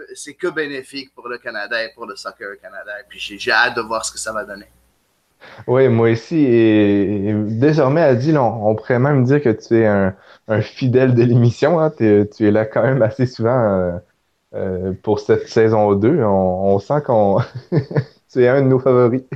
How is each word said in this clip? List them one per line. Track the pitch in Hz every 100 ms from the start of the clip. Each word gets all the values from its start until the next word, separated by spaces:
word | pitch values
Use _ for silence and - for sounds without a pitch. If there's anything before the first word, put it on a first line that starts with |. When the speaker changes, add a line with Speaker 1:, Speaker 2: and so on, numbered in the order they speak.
| 147
Speaker 1:
c'est | - -
que | 135 180
bénéfique | 156 147 139 131 139 131
pour | - 117
le | 120
Canada | 123 110 104 117
et | 113
pour | 117 113
le | 98
soccer | 101 - 101
au | 101
Canada. | 92 98 90 104
Et | -
puis, | 98
j'ai, | 101 101
j'ai | -
hâte | 113 123 120
de |
voir | 110 110 -
ce |
que | -
ça | 113
va | 110
donner. | 104 101 104 _ _ _ _ _ _ _ - - -
Speaker 2:
Oui, | 127 131
moi | 113 113
aussi. | 117 - 165
Et, | 139 117 113 107 101 101 95 104 101
et |
désormais, | 107 107 110 143 156 131 156
Adi, | 151 120 143
là, | 147
on, | 117 117 104
on |
pourrait | 110 - 123
même | 139 143
dire | 123 143
que | 127
tu | 110 - 117
es | 110
un, | 101 95 95 - - -
un | 110
fidèle | 117 - 131 127 131
de | 120
l'émission, | 120 120 120 - 143 170
hein. | 156
T'es, | 151 110 104 101
tu | - 107
es |
là | 107
quand | 110 123
même | 117 135
assez | 110 - 127
souvent, | - 113 127
euh, | 110 95 90 87 - _ _ _ _
euh, | 104 98 92 95 92
pour | - 104
cette | - 110 -
saison | 117 113 110 104
deux. | 101 110 165
On, | 110 98 92 90 98
on | 98
sent | - 147 147
qu'on | 117 101 98 - - - 165
<laughs> | 127 151 - _ _
tu | 131
es | 123
un | 139
de | 135
nos | 131
favoris. | 131 123 120 127 -